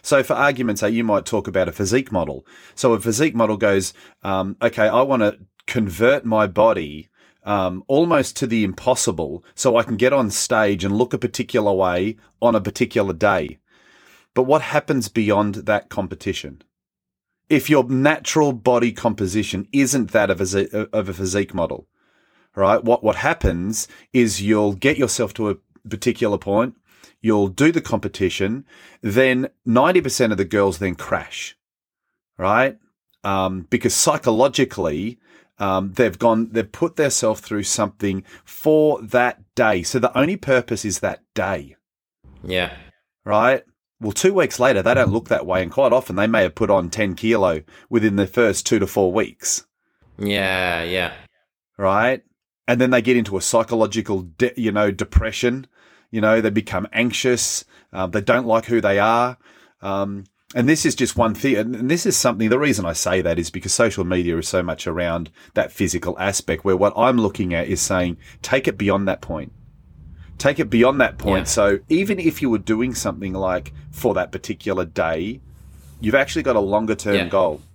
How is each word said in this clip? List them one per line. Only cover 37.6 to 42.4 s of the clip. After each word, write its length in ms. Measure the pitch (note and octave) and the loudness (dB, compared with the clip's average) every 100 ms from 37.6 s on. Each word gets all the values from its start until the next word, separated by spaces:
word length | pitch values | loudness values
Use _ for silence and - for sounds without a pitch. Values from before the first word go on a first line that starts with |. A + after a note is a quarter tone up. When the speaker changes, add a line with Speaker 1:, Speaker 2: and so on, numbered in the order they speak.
Speaker 1:
something 600 | F#2+ - G#2 _ G2+ F#2+ - - | -4 -2 -2 _ -4 -4 -8 -20
for 560 | _ - D#3 D#3 D3+ C#3 | _ -4 2 4 4 0
that 400 | A2+ B2 B2 - _ | 0 2 2 -2 _
day. 280 | - A2 G2 | 0 2 2
So 160 | E2+ C3 | 0 0
the 180 | A#2+ B2+ | 0 2
only 200 | D3 G3 | 0 -2
purpose 480 | - B2+ B2 A2 | 0 0 0 -6
is 160 | G#2+ F2+ | -4 -4
that 220 | G2 - _ | -4 -6 _
day. 420 | - F#2+ F2+ C#2 _ _ _ _ _ - - | -6 -4 -4 -8 _ _ _ _ _ -20 -18